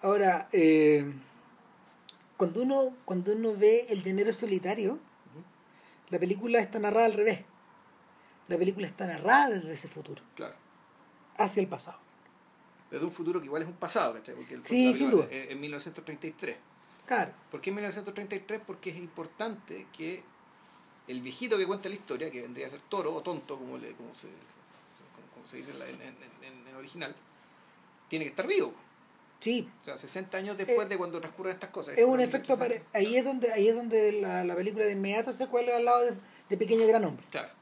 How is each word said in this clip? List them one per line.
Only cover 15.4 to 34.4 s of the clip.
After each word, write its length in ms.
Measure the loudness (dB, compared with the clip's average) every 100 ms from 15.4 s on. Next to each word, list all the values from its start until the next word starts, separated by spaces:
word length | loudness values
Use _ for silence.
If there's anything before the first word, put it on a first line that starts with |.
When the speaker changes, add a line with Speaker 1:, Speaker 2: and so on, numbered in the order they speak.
| -10
Speaker 2:
en 100 | -10
mil 100 | -8
novecientos 340 | -10 -10 -14
treinta 220 | -14 -12 -12
y 60 |
tres. 240 | -10 -10 -10 _ _ _ -20 -4
Speaker 1:
Claro. 260 | -2 -2 -6 _
Speaker 2:
¿Por 120 | -10
qué 80 | -6
en 60 | -6
mil 60 |
novecientos 300 | -6 -6 -10
treinta 240 | -12 -10 -10
y 40 |
tres? 200 | -8 -10 -10
Porque 240 | -12 -12
es 60 | -12
importante 880 | -14 -12 -14 -8 -8 -8 -14 -16 -16 -12
que 260 | -10 -10 -16 _ _ _ -20 -20 _ _ -12
el 140 | -12
viejito 340 | -10 -10 -2 0
que 100 | 0
cuenta 220 | -4 -6
la 60 |
historia, 360 | -12 -8 -8 -8
que 120 | -10
vendría 240 | -14 -12 -12
a 40 |
ser 100 | -14 -8
Toro 240 | -6 -4
o 80 | -6
Tonto, 360 | -6 -8 -8 -12
como, 200 | -12 -14
le, 140 | -14
como, 220 | -16 -18
se, 120 | -18 -20
como, 1000 | -20 -20 -20 _ -20 _ _ -20 -20 -20
como 120 | -20 -20
se 100 | -16
dice 140 | -16
en, 80 | -14
la, 100 | -16
en, 60 | -16
en, 120 | -18 -20 -20 -20
en, 260 | -20 -20 -20
en 80 | -20
original, 400 | -18 -12 -12 -14 _ _ _ _ _ _ _ _ _
tiene 160 | -6 -6
que 40 |
estar 160 | -6 0
vivo. 280 | 0 0 -6 -20 _ _ _ _ _
Speaker 1:
Sí. 240 | -2 -2 -4 -12
Speaker 2:
O 20 |
sea, 140 | -16 -14
sesenta 400 | -10 -10 -8 -6
años 180 | -6 -6
después 300 | 0 2 2
Speaker 1:
Eh, 20 |
Speaker 2:
de 80 | -2
cuando 220 | -4 -6
transcurren 320 | -10 -8 -8
estas 160 | -8 -10
cosas. 280 | -10 -4 4
Speaker 1:
es 60 |
un 120 | 6 6
Speaker 2:
Después 20 |
de 60 | 2 0
Speaker 1:
efecto 140 | 0
apare-, 260 | 0 0 -2
Speaker 2:
mil 20 | -4
ochocientos. 80 | 0 4
Speaker 1:
ahí 40 | 4
es 60 |
donde, 280 | 2 0 0
ahí 160 | 4 4
es 60 |
donde 380 | 4 2 4 4
la, 320 | 2 -2 -2